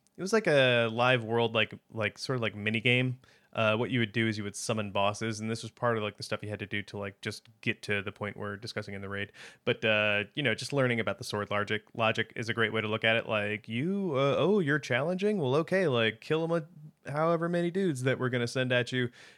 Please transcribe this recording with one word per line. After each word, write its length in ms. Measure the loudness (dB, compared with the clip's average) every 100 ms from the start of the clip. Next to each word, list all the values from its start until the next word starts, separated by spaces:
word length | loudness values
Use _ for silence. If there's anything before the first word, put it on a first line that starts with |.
| _ -12
it 60 |
was 100 | 0
like 140 | 2 4
a 420 | 6 6 6 2
live 320 | 4 4 4
world, 300 | 2 2 2
like, 200 | 2 0 -2 _
like, 260 | -4 -4 -2
sort 180 | -4 -2
of 60 |
like 120 | -2
mini 260 | -4 -4 0
game. 380 | 2 4 2 -2 -12 _ _
Uh, 220 | 0 2 2
what 140 | 0
you 100 | 0
would 120 | 0
do 140 | 0 0
is 120 | -2
you 60 |
would 120 | -6 -6
summon 340 | -4 -4 -2
bosses, 500 | 0 0 0 -4 -4
and 100 | -4
this 100 | -6
was 100 | -8
part 280 | -4 -2 0
of, 40 |
like, 140 | -2 -6
the 60 |
stuff 200 | -8 -8
you 60 | -6
had 100 | -8
to 60 |
do 160 | -6 -6
to, 160 | -6 -8
like, 240 | -8 -8
just 300 | -10 -10 -14 _
get 220 | -4 -4
to 180 | -2 -4
the 100 | -4
point 240 | -8 -10
we're 220 | -8 -10 -10
discussing 380 | -10 -10 -10
in 80 | -10
the 80 | -10
raid. 200 | -8 -8 -12 -20 -6 -2
But, 180 | 0
uh, 400 | 2 2 2 0 -2
you 80 | -2
know, 120 | -2
just 180 | -2 -2
learning 280 | 0 2 2
about 180 | -2 -4
the 60 |
sword 260 | -6 -6 -2
logic, 320 | -2 -2 -4 -6
logic 380 | -2 0 0 -4
is 140 | -6 -4
a 60 |
great 180 | 0 0
way 80 | 0
to 80 | -2
look 160 | 0
at 120 | 2 2
it. 120 | 0
Like, 400 | -2 -2 -4 -4
you, 440 | -4 -2 -2 -2
uh, 220 | 2 2 2
oh, 220 | 4 2
you're 180 | 2 0
challenging? 580 | 0 0 0 0 0 0
Well, 180 | 2 2
okay, 300 | 2 2 2
like, 360 | 4 2 0
kill 200 | -2 0
'em 60 | 0
a, 600 | -2 -4 -12 -20 -16 -8
however 360 | 0 2 2 2
many 240 | 0 0
dudes 340 | 0 0 2
that 140 | 2 2
we're 120 | 2
gonna 180 | 0 0
send 240 | -2 2
at 180 | 2 2
you 200 | 0 -2 -6 -20